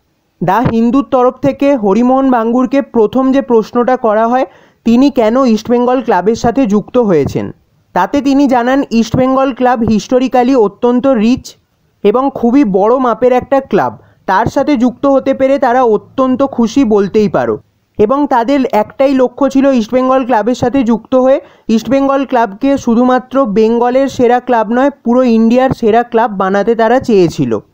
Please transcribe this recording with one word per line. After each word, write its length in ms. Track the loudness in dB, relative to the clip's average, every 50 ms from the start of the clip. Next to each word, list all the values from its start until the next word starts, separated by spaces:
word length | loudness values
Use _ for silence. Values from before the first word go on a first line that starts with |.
| _ _ _ _ _ _ _ -6 -2
দ্য 200 | -2 0 0 0 0
হিন্দুর 340 | 0 0 0 2 0 0 -2 0
তরফ 220 | 0 0 0 0 0 -2
থেকে 340 | -4 -4 -2 0 0 0 0
হরিমোহন 560 | 0 0 0 0 2 2 2 2 2 2 0
বাঙ্গুরকে 500 | 0 0 0 -2 -2 -2 -2 0 -2 -2
প্রথম 500 | -2 -2 -2 -2 -2 0 0 -2 0 0
যে 100 | 0 0
প্রশ্নটা 560 | 0 0 0 0 0 -2 -4 -2 0 0 -2
করা 300 | -2 0 0 0 0 0
হয়, 180 | 0 0 -2 -2 -4 _ -20 _ _ _ _ -2
তিনি 240 | 0 2 4 2 2
কেন 360 | 2 0 0 0 2 2 2
ইস্টবেঙ্গল 560 | 2 0 -2 -2 -2 -2 0 0 0 -2 -2
ক্লাবের 340 | -2 -2 -2 0 0 -2 -2
সাথে 300 | -2 -2 -2 0 0 0
যুক্ত 320 | 0 0 -2 -2 -2 -2
হয়েছেন, 540 | -2 0 2 0 0 0 -2 -4 -6 -8 -8 -12 _ _ _ _ _ _ _ -2
তাতে 280 | -2 -2 0 -2 -2
তিনি 260 | 0 0 2 2 2
জানান 360 | 2 0 0 0 0 0 -2 -2 0
ইস্টবেঙ্গল 640 | 0 -2 0 0 0 -2 0 0 0 0 0 -2 -2
ক্লাব 280 | -2 0 0 0 0
historically 760 | 0 0 -2 -2 -2 0 -2 0 0 0 0 0 2 2 2 2
অত্যন্ত 480 | 0 0 -2 -2 -2 0 0 0 0
rich 480 | 0 0 2 2 0 0 -2 -6 -18 -20 _ _ _ _ _ _ _ _ _ -2
এবং 260 | 0 0 0 -2 -2 -4
খুবই 280 | -2 -2 2 2 2 2
বড় 340 | 2 0 0 2 2 0
মাপের 360 | 0 0 -2 -2 0 0 0 0
একটা 280 | 0 -2 0 -2 -2
ক্লাব, 360 | -2 0 -2 -2 -2 -2 -6 -10 _ _ _ _ -4
তার 200 | -2 -2 0 0
সাথে 320 | -2 -2 -2 -2 0 0
যুক্ত 280 | 0 0 -2 -2 -2 -2
হতে 280 | 0 0 0 0 -2 -2
পেরে 260 | 0 0 0 0 0
তারা 240 | 0 0 2 2 2
অত্যন্ত 600 | 2 0 -2 -4 -6 -4 -2 -2 -2 0 -2 -2
খুশি 400 | -2 0 -2 -2 0 2 0 0
বলতেই 460 | 2 2 0 0 0 0 0 0 0
পারো। 300 | 0 -2 -2 -2 -4 -6 _ _ _ _ _ _ -2
এবং 300 | -2 0 0 0 -2 0
তাদের 320 | 0 0 0 0 0 0 0 -2 0
একটাই 420 | -2 -2 -2 -2 -2 -2 0 0 2
লক্ষ্য 360 | 0 0 -2 0 -2 -2 0
ছিল 160 | 0 2 2
ইস্টবেঙ্গল 600 | 2 2 0 -2 0 -2 -2 0 0 0 0 0
ক্লাবের 300 | 0 -2 -2 0 -2 -2
সাথে 280 | -2 -2 -2 0 0 0
যুক্ত 320 | 0 -2 -2 -2 -2 0
হয়ে 260 | 2 2 2 0 0 -2 -10 _ _ -4
ইস্টবেঙ্গল 580 | -2 -2 -2 0 0 -2 0 0 0 -2 -2 -2
ক্লাবকে 520 | -2 -2 -2 -2 -2 -4 -4 -2 -2 -2
শুধুমাত্র 680 | -2 0 0 0 2 2 2 0 -2 -2 -2 -2 -2 -2
বেঙ্গলের 640 | 0 0 0 2 2 2 0 0 0 0 0 -2
সেরা 320 | -2 -2 0 0 2 0 0
club 320 | 0 -2 -2 -2 0 -2
নয়, 180 | 0 0 0 -2
পুরো 340 | -2 _ -4 -2 0 2 2
ইন্ডিয়ার 460 | 2 2 2 2 2 2 2 0 0
সেরা 340 | -2 -2 0 0 2 0 0
club 340 | 0 -2 -2 -2 -2 -2
বানাতে 380 | -4 -2 -2 0 0 0 0 0
তারা 240 | 0 0 0 0 0
চেয়েছিল 600 | 0 2 2 2 2 2 0 -4 -4 -2 -4 -6 -6 _